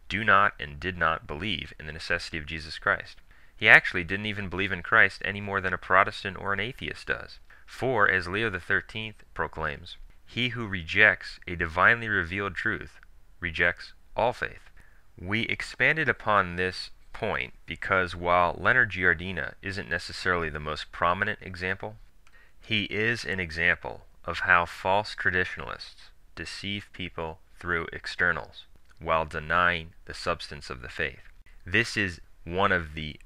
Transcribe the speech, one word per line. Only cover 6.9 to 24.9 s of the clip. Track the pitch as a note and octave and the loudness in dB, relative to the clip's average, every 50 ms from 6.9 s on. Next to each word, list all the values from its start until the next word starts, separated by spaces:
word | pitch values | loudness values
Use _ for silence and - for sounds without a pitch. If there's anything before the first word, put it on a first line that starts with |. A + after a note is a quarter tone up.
| - - - | -8 -8 -4
does. | - A#2+ A2 - - - - - - - - - | -4 -4 -4 -6 -12 -18 -20 -20 -20 -20 -20 -20
For, | - - - A2 C3 C3 G#2 G2+ - | -18 -10 -4 -2 0 2 4 4 4
as | F#2+ F#2 E2+ F2 | 4 2 0 -2
Leo | F#2 G#2 A#2 A2 | -2 -2 -2 -2
the | F#2 F2+ | -4 -6
thirteenth | - - G2 F#2 - - - A2 A2 A2 G#2 - - - | -2 0 0 0 0 -4 -10 -10 -10 -10 -12 -16 -20 -14
proclaims, | - - E2 D2+ - D#2+ D#2+ D2+ C#2+ D2+ F2 - - - - - - - - | -6 -6 -6 -4 -4 -4 -4 -4 -4 -6 -12 -16 -16 -16 -16 -18 -18 -20 -20
"He | - - A2+ A#2+ B2+ | -8 -4 -4 -2 -2
who | A2+ A#2+ A#2 | -2 -4 -6
rejects | G2+ F#2+ F#2 D#2+ D#2+ E2 G2 G#2+ G#2 F2+ - - - - - - | -6 -6 -6 -6 0 6 8 8 8 8 6 -2 -10 -14 -12 -8
a | F#2 F2+ | -8 -4
divinely | E2 F2 E2 D#2 F2 F#2 G#2+ A#2+ A#2 A#2 A2 | -2 -2 0 4 6 6 6 6 4 2 0
revealed | G#2 F#2+ F2 E2 F#2 G2+ G2+ G2 E2+ | 2 2 2 0 -2 -2 -2 -2 -4
truth | - - A2+ G2+ D#2 - - - - - - - - - - - - | -2 -2 -2 -2 -2 -6 -10 -16 -20 -20 -20 -20 -20 -20 -20 -10 -6
rejects | F2+ E2+ D#2+ - F2 F2 - - - - - - - - - | -6 -4 0 2 2 2 2 -2 -8 -16 -18 -20 -20 -8 -2
all | - G#2+ B2 A#2+ | 0 0 0 0
faith." | - - - - - - - - - - - - - - - - | -2 -6 -8 -8 -14 -20 -20 -20 -20 -20 -20 -20 -20 -20 -20 -18
We | - F2 F2+ G#2 A2+ | -14 -6 -2 -2 0
expanded | A2 - - - - - - - B2 C#3 D#3 D#3+ D3+ B2 | 0 0 -2 -4 -4 -8 -2 0 2 2 2 2 2 0
upon | G#2+ - - A2 G#2 G2+ F#2 F2 F2 | 0 0 2 4 4 4 4 2 0
this | F2 F#2 F#2 F#2 - - - - - - - | 0 -2 -2 -2 -6 -10 -12 -14 -18 -18 -16
point | - - A2+ G#2 E2+ C2 B1 B1 - - - | -8 -6 -4 -2 -2 -2 -4 -6 -8 -16 -12
because | - D#2 - - - G2 F#2 F#2 F2 F2+ | -12 -10 -8 0 2 2 2 2 0 -4
while | F2 F2 F2 F2 F2+ F2 E2 D2+ - | -2 2 4 6 6 6 4 2 2
Leonard | E2+ G#2 B2 B2+ A#2+ G#2 | 2 4 4 4 4 2
Giardina | F2+ F2+ F2+ F2+ E2+ D#2+ F2 F#2+ F#2 D#2+ C2 - - - | 2 2 4 4 4 2 0 -6 -6 -6 -6 -8 -10 -10
isn't | - F#2+ F#2+ G2 C#2 A#1+ | -8 -8 -6 -6 -4 -4
necessarily | E2 F2 - - E2+ - - F#2 F2+ F2 E2 D#2 | -4 -4 -4 -6 -10 -4 0 0 2 2 0 -2
the | D2 D2+ | -4 -6
most | D2+ D#2 D2+ D2 - - | -6 -6 -6 -6 -8 -10
prominent | - - F2+ E2+ F2+ F#2+ G#2 G#2+ G#2 - | -2 2 2 2 4 2 0 -2 -2 -6
example, | - F#2 F#2+ E2+ F2+ F#2 G2 - - G#2+ G#2+ G#2+ - - - - - - - - - - - - | -10 -14 -10 -6 -6 -4 -4 -6 -8 -10 -12 -14 -18 -20 -20 -20 -20 -20 -20 -20 -20 -20 -20 -20
he | - - A2 G#2 G2 | -6 -2 -2 0 0
is | - - G2+ A2 A#2 A#2+ - - | -2 -2 -2 0 0 -2 -2 -4
an | D2 E2 F#2 | -4 -4 -4
example | F2+ D#2+ D#2 E2 E2+ F2+ E2 - - B1 A#1 - - - - - - | -4 -4 -2 0 2 2 2 2 -2 -8 -10 -10 -14 -20 -20 -12 -8
of | E2+ E2 - | -8 -6 -2
how | - F#2 F2+ F2 F2 | 4 4 6 6 4
false | - - - - F#2+ | 2 -4 -2 0 2